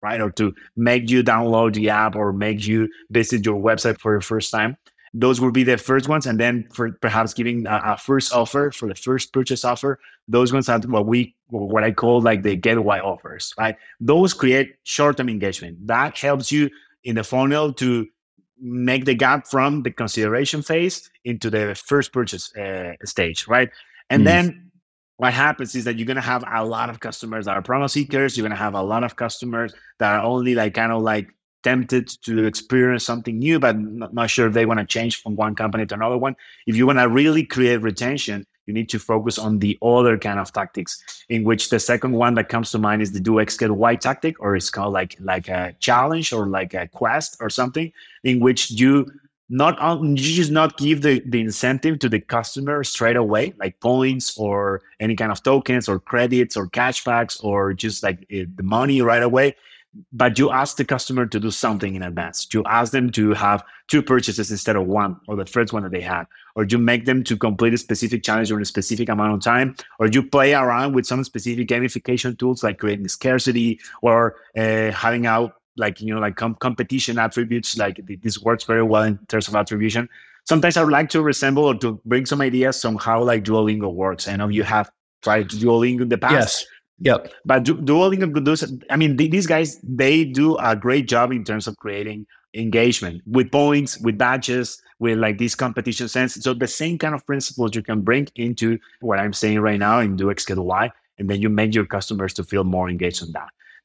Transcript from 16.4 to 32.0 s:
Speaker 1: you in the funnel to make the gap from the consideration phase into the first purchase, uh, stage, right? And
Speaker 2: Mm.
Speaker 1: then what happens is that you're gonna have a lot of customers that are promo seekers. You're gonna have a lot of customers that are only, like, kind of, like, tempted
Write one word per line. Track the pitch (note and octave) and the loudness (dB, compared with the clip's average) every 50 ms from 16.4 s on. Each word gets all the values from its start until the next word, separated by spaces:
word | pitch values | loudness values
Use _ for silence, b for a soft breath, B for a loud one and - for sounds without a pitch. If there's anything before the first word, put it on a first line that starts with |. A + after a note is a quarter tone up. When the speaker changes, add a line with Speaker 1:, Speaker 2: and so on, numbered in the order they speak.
| B2 - C#3+ | -2 -2 0
Speaker 1:
you | D3+ D3 C#3 b b b b b b _ | 0 0 0 b b b b b b _
in | B2+ A2+ | -4 -4
the | A2+ G#2+ | -4 -2
funnel | - - B2+ C3+ C#3 C#3+ D3+ D3+ D3+ C3 | -2 0 0 2 2 2 2 0 -2 -2
to | - C3 B2 B2 A#2 A2 A2 _ _ _ _ _ _ _ _ _ _ | -2 0 0 0 0 -2 -6 _ _ _ _ _ _ _ _ _ _
make | C3 B2 B2 B2 B2 B2+ B2+ C3+ C3 | -12 -8 -6 -2 0 0 0 2 2
the | C#3 B2+ | 0 2
gap | A2+ C3+ B2+ C#3 D3 - - | 2 4 2 2 0 -2 -2
from | - C3+ C3 C#3+ D3 D3+ A#2+ | 0 0 2 2 0 -2 -4
the | B2 | -6
consideration | - - A#2+ G#2 - A2+ G#2+ G#2+ A2 B2 C#3+ - - D3+ D3 | -4 -4 -6 -4 -2 -2 0 0 0 0 0 -2 -2 -4 -4
phase | - D#3+ E3 F3 F#3 F3+ - - _ _ _ _ | -2 0 0 0 0 -2 -6 -12 _ _ _ _
into | A#2+ A#2+ G#2+ - A2 | -8 -6 -4 -4 -2
the | G#2 G#2+ G#2+ G#2 G2 | 0 0 0 -2 -4
first | - - - C#3+ C#3+ C3 - - | -8 -4 0 0 0 0 0 -2
purchase, | B2+ A#2+ G2 - F2+ - - - | -4 -4 -4 -6 -10 -12 -12 -12
uh, | G#2+ G2+ F#2+ F#2+ F#2 F2+ F2 E2+ - - | -10 -10 -8 -8 -8 -8 -10 -12 -14 -14
stage, | G#2 - - F2+ E2 E2 - - - | -8 -4 -2 -2 -2 -2 -6 -4 0
right? | A#2 B2+ B2+ - B B B B B B B B | 2 2 2 0 B B B B B B B B
And | B2+ - - | 2 4 6
Speaker 2:
Mm. | |
Speaker 1:
then | D#3 E3+ F3 F3 F3 - - - - _ _ _ _ _ _ _ _ _ | 6 6 4 2 0 -4 -8 -18 -20 _ _ _ _ _ _ _ _ _
what | - B2+ B2+ A#2+ | -2 -2 0 2
happens | B2 C#3 D3+ D3+ - C3 A2 - | 2 2 2 2 -2 -6 -8 -6
is | B2+ A2 | -4 -4
that | B2 A#2 | -4 -4
you're | A2+ A#2 | -4 -4
gonna | A#2 C3 C3+ | -4 -4 -4
have | A#2+ B2 B2 B2 A#2+ - | -2 -2 -2 -2 -4 -4
a | A#2 A2+ A2 | -4 -4 -2
lot | A2+ A2+ A2 A#2 A#2 | -2 -4 -4 -4 -6
of | A2+ A#2 | -8 -10
customers | - A#2 G#2 - - A2+ A2 A2 G2+ | -12 -12 -12 -12 -12 -10 -8 -8 -6
that | G2+ G2 | -4 -4
are | G2 F#2 | -4 -2
promo | - B2 C#3 C#3+ C3 | -2 -2 -2 -2 -2
seekers. | - D3 C#3+ C#3 C#3 C3+ C#3 C3+ A#2 | -2 -2 -4 -2 0 0 0 0 0
You're | A#2+ G#2+ | -2 -4
gonna | G#2+ G#2+ | -4 -4
have | G2 G#2+ G#2 G2 | -4 -4 -4 -4
a | G2 F#2+ | -4 -4
lot | G2 A2 A#2 A#2+ | -2 -2 -2 -2
of | A#2 - | -4 -6
customers | - A#2+ A2+ - - B2 B2 A#2 A#2 A#2 G#2+ b b b b b _ | -6 -8 -8 -6 -8 -10 -6 -4 -4 -4 -6 b b b b b _
that | A2+ G#2 G#2 | 0 0 2
are | G#2 G#2 | 2 0
only, | A#2 B2 B2+ B2 B2+ B2 | 0 0 0 0 0 2
like, | A#2 G#2+ G#2+ F#2 | 2 0 0 0
kind | A#2 A2+ A2+ | -2 -2 0
of, | A2+ A2+ A2 | 0 0 0
like, | A2+ G#2+ G#2+ G2 - _ _ _ _ _ _ - | 0 0 -2 -4 -8 _ _ _ _ _ _ -2
tempted | B2 B2+ B2+ B2 - B2+ B2+ | 0 0 0 0 0 0 -2